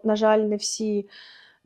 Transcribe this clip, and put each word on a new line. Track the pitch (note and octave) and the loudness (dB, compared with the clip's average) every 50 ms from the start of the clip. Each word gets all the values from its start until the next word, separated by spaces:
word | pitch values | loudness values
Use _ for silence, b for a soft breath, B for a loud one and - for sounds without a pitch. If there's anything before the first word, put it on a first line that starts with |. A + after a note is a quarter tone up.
| - | -2
на | A3 G#3+ | -2 0
жаль, | G#3+ A3 G#3+ G#3+ G#3+ | 2 4 4 4 4
не | G#3+ G#3 G#3 | 2 0 -2
всі | G3+ - - - - A3 G#3+ G#3 G3+ G3 G3+ B B B B B B B B B B _ | -4 -4 -8 -6 -4 -4 -2 -2 -4 -4 -6 B B B B B B B B B B _